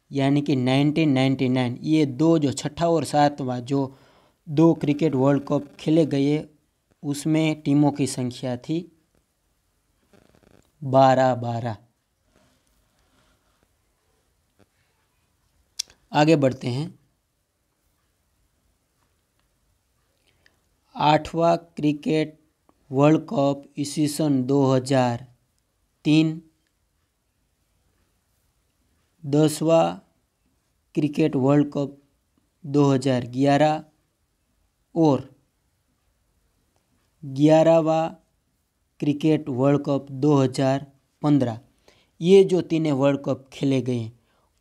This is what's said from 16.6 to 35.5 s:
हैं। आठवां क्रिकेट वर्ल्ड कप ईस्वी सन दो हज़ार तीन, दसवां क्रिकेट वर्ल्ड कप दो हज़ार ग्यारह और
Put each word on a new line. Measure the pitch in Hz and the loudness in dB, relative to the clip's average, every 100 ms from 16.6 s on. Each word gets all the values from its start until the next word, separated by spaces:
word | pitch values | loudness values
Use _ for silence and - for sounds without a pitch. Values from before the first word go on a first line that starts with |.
| 123 | -6
हैं। | 123 175 - _ _ _ _ _ _ _ _ _ _ _ _ _ _ _ _ _ _ _ _ _ _ _ _ _ _ _ _ _ _ _ _ _ _ _ _ _ _ _ - | -6 -8 -14 _ _ _ _ _ _ _ _ _ _ _ _ _ _ _ _ _ _ _ _ _ _ _ _ _ _ _ _ _ _ _ _ _ _ _ _ _ _ _ -2
आठवां | 147 151 - 165 170 170 | 2 2 0 -2 0 0
क्रिकेट | - - 147 147 165 156 156 - _ _ _ _ - | -6 -4 -4 -2 -2 -2 -4 -10 _ _ _ _ -6
वर्ल्ड | 135 147 160 | 2 4 4
कप | 156 143 139 139 - - | 0 -2 -2 -2 -8 -10
ईस्वी | 139 156 151 | -6 -4 -4
सन | 156 151 131 | -2 -2 0
दो | 127 139 135 | 0 2 2
हज़ार | 131 127 135 123 120 - _ _ _ _ _ _ _ 156 | 2 0 0 0 -4 -10 _ _ _ _ _ _ _ 0
तीन, | 156 160 165 - _ _ _ _ _ _ _ _ _ _ _ _ _ _ _ _ _ _ _ _ _ _ _ _ _ _ _ | 2 2 -4 -14 _ _ _ _ _ _ _ _ _ _ _ _ _ _ _ _ _ _ _ _ _ _ _ _ _ _ _
दसवां | 143 147 151 - 156 165 170 180 _ _ _ _ _ _ _ _ _ 160 | -2 2 2 0 2 2 2 -4 _ _ _ _ _ _ _ _ _ -4
क्रिकेट | 147 151 151 143 | -2 0 -2 0
वर्ल्ड | 131 147 143 | 2 2 0
कप | 147 139 - _ _ _ _ _ _ | -4 -8 -12 _ _ _ _ _ _
दो | 143 143 143 | -4 2 2
हज़ार | 135 139 123 120 | 2 0 -2 -4
ग्यारह | 127 139 143 151 156 - _ _ _ _ _ _ _ _ _ _ 170 | -2 0 2 0 -2 -10 _ _ _ _ _ _ _ _ _ _ 0
और | 156 123 - _ _ | 2 0 -4 _ _